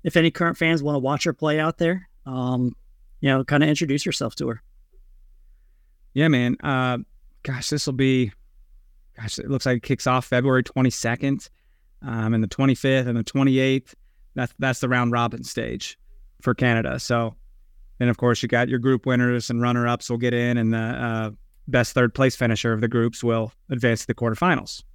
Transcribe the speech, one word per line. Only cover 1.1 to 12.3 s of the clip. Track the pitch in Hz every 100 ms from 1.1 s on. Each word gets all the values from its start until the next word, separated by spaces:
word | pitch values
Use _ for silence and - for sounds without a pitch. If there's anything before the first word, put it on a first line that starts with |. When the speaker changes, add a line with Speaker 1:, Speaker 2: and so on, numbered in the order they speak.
| 143
Speaker 1:
her | 170
play | - 156 151
out | 156 -
there, | 170 185 - _
um, | 135 127 127 127 123 - - - - -
you | 139
know, | 131
kinda | 131 147 151
introduce | 147 156 143 185
yourself | - 131 -
to | 135
her. | 113 - - _ - - - - - - - _ _ _ _ -
Speaker 2:
Yeah, | 135 160
man. | 131 123 -
Uh, | 147 131 127 123 - - - _
gosh, | - 131 -
this | 151
will | -
be, | 131 131 131 110 - - - - - - _ _ -
gosh, | 110 -
it | 135
looks | 135 131
like | 120
it |
kicks | - 131 127
off | 127
February | - 123 135 127
twenty-second, | 123 131 131 - 113 120 135 139 - _ _ _ _ _
um, | 135 113 110